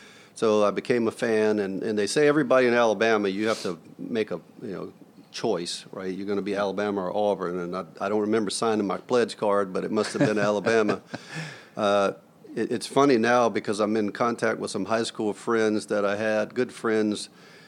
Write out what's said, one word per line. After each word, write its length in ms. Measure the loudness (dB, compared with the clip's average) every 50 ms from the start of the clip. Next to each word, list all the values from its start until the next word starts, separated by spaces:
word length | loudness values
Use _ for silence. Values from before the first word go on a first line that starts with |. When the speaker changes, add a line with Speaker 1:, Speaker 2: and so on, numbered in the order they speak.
| -20 -20 -20 -20 -20 -20 -6
Speaker 1:
so 300 | 0 2 4 4 4 4
I 80 | 4 2
became 340 | 0 -2 0 0 0 0
a 60 | 0 -2
fan, 480 | -2 -2 0 2 2 2 2 2 0
and, 200 | 0 -2 -4 -4 -4
and 120 | -4 -2
they 120 | -2 -2 0
say 180 | 2 2 4
everybody 400 | 4 4 4 4 4 4 4 6
in 80 | 6 4
Alabama, 540 | 4 4 4 4 2 2 4 4 4 2 0
you 180 | 0 0 0
have 160 | -2 -2 -2 -4
to 160 | -6 -8 -8 -12 -18 -16 -14
make 320 | -10 -6 -4 -4 -4 -4 -6
a, 80 | -8 -10 -14 -18 -16
you 120 | -12 -12 -10
know, 200 | -10 -10 -12 -14 -18 -20 -20 -20 -20 -20 -18
choice, 540 | -10 -6 -2 -2 -2 -2 -4 -6 -8 -10 -12 -14 -14
right? 200 | -10 -8 -8 -6
You're 140 | -6 -6
gonna 160 | -4 -4 -4 -2
be 140 | -2 -2
Alabama 460 | -2 -2 -2 -2 -2 -2 -2 -2 -2 -2
or 140 | -2 -2
Auburn, 440 | 0 0 0 0 0 -2 -4 -4 -4
and 160 | -6 -6 -6
I, 80 | -8 -8 -10 -8 -6
I 80 | -4 -2
don't 140 | 0 0 0
remember 280 | 2 0 0 0 -2
signing 340 | -2 -2 0 0 0 0 0
my 120 | -2 -2 -4
pledge 380 | -4 0 2 2 2 0 -2
card, 360 | -2 0 0 2 2 0 -2 -4
but 120 | -4 -4
it 80 | -2 -2
must 200 | -2 -2 -2 0
have 120 | 0 2
been 120 | 2 2 2
Speaker 2:
<laughs> 20 |
Speaker 1:
Alabama. 600 | 0 0 0 0 0 2 2 2 2 2 0 -4 -6 -10 -14 -14 -14 -14 -12 -12 -12 -12 -14 -16 -20 -12 -6
Uh, 380 | -2 0 2 4 4 4 2 0 -4 -10 _ _ _ -20 -10 -6
it, 160 | -4 -2 -2 -2
it's 140 | -4 -6 0
funny 280 | 2 4 6 6 6
now 320 | 6 4 4 4 4 4 2
because 300 | 0 -2 -4 -2 -2 0
I'm 180 | 0 0 0
in 140 | 0 -2 -2
contact 480 | -2 -2 -2 -2 -2 0 -2 -2 -2 -2
with 140 | -4 -6 -6
some 140 | -6 -4
high 180 | -2 -2 -2 -2
school 280 | -4 -6 -4 -4 -4 -4
friends 540 | -4 -2 0 0 2 2 2 0 0 -2
that 180 | -2 -2 -2 0
I 120 | 0 -2
had, 360 | -2 -2 0 0 0 -2 -2 -2
good 200 | -4 -4 -4 -4
friends, 560 | -4 -2 0 2 2 2 2 0 -2 -6 -12 -16 -20 -20 -20 -20 -20 -20